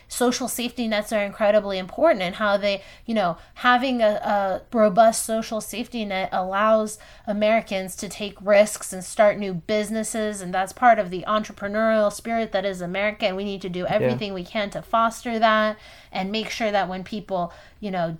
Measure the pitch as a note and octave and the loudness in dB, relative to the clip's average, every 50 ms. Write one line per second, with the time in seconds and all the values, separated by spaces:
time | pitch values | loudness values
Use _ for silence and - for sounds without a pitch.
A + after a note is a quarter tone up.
0 | - - - - B3 B3 B3 - B3+ A3+ - - A#3 A#3+ - - A#3 A3 G#3+ G#3 | -18 -12 -4 0 0 0 0 0 -4 -6 -6 -6 -6 -6 -4 -4 -2 -2 -2 -2
1 | G#3 - A3+ G#3 G3+ G3+ G3 - A3 G3+ G#3 G#3+ G3+ G3+ G3 F#3 F#3 F3+ - - | -2 -2 -2 -2 -2 -2 -2 2 2 4 4 4 2 0 -2 -4 -6 -8 -2 2
2 | - - - G3+ F#3 F3 G3 - A3 G3+ G3+ G3 G3 G3+ G3 F#3+ - - - - | 4 4 4 4 0 -4 -2 -2 0 2 2 2 2 0 -2 -2 -6 -12 -20 -14
3 | - - A3+ G#3+ F#3+ E3+ E3 - - - _ - - B3 B3 B3 C4 C4+ B3 A#3+ | -8 -4 -2 0 0 0 -2 -6 -10 -20 _ 0 2 4 4 4 2 0 2 2
4 | A3+ G#3 G#3 G#3+ - - G#3 G3+ G3 F#3+ F#3 - - - - A3+ G#3+ G#3+ F3+ A3+ | 2 2 2 2 0 0 0 0 0 0 -2 -4 -6 -2 2 4 4 6 6 6
5 | A3+ A3+ A3+ - - - A3 A3+ A3 - A3+ G#3+ G#3 - - G3+ A#3+ - - A#3 | 6 6 4 2 -2 -4 -4 -4 -4 -4 -6 -8 -8 -8 -8 -8 -8 -8 -8 -8
6 | G#3+ G3+ F#3+ F#3+ F#3+ - - G3 F#3 F#3 F#3+ G3 G#3+ A3 A3 A3 G#3+ G#3 - - | -6 -4 -4 -4 -4 -4 -4 -4 -4 -2 0 2 4 4 4 4 2 -2 -6 -12
7 | - - - - - - G3+ G#3 G#3+ G#3+ A3+ A3 - - G3+ F#3+ F#3+ F#3 - - | -18 -20 -20 -12 -8 -6 -2 0 2 2 2 2 0 -2 -4 -6 -6 -6 -8 -10
8 | G#3+ F#3 - - G#3+ G3+ - - F#3 G3 G#3 G3+ G#3+ G#3 - - - - F#3+ F#3 | -10 -10 -8 -8 -8 -10 -10 -4 0 6 6 6 6 6 2 -6 -10 -10 -10 -10
9 | F3+ - - - G#3+ G#3 - G#3 G#3 G3 F#3 E3+ - - G#3+ G#3+ G#3+ G3+ A3 A3+ | -12 -4 2 4 6 6 4 2 -2 -4 -4 -6 -2 0 0 0 0 -2 -2 -4
10 | G#3+ - - A3+ G#3+ G#3+ G#3 G3 F#3 F3 F3+ F#3 F#3+ F#3+ - - B3+ A#3+ A3+ G#3+ | -4 -4 -4 -4 -4 -4 -4 -6 -6 -4 -2 -2 -2 -2 -2 4 6 6 6 6
11 | G3 F3 F#3 F3+ - - G#3+ G#3+ G#3+ - - - G3+ G3+ G3+ A3 A3+ A3+ A3 A3 | 2 -2 -6 -6 -4 -2 -2 -2 -2 -4 -8 -10 -8 -4 -2 0 2 2 2 2
12 | G#3 G3+ - - - A#3 A3+ A3+ A3+ A3 - G3 F#3 G3+ F#3+ F3+ F3+ E3+ F#3 F#3+ | 2 0 -2 -4 -6 -4 -4 -2 -2 -2 -2 -2 -2 -2 -4 -4 -6 -6 -4 -2
13 | G3+ G#3+ G#3 - A3+ G3 F#3 F#3+ G3+ G#3 G3 F#3 G3+ F#3+ F3 F3+ F3+ - F#3 G#3+ | -2 -2 -2 -2 -2 -2 -2 -2 -4 -6 -6 -6 -8 -6 -6 -4 -2 0 0 2
14 | - B3+ A3 - G#3+ G3 G3 F#3 F3 - - A3 G3+ G3+ - - - - - A3+ | 2 2 0 -2 -4 -6 -8 -8 -10 -6 -4 -4 -4 -4 -6 -10 -6 0 2 2
15 | A3+ A3+ A3+ - - B3 A3+ A3 A3+ A3 A3 A3 G#3+ G#3+ G#3+ - - - - - | 2 2 0 -4 -6 -6 0 2 4 4 4 4 2 0 -2 -6 -12 -20 -20 -20
16 | - - - G3 F#3+ G3 G#3 A3 G#3 - - - A#3+ G#3 G3+ G3 F3+ F3 F#3 F#3 | -18 -10 -8 -6 -4 -4 -4 -4 -4 -6 -4 -4 -2 0 0 0 0 0 -4 -8
17 | F3+ - A3 G#3 F3+ - F#3+ F3 F3 F3 - - - - _ _ G#3+ G3+ F#3 F3+ | -8 -8 -10 -10 -6 -4 -4 -4 -4 -6 -8 -14 -20 -20 _ _ -8 -6 -4 -4
18 | E3 E3 E3 | -4 -4 -6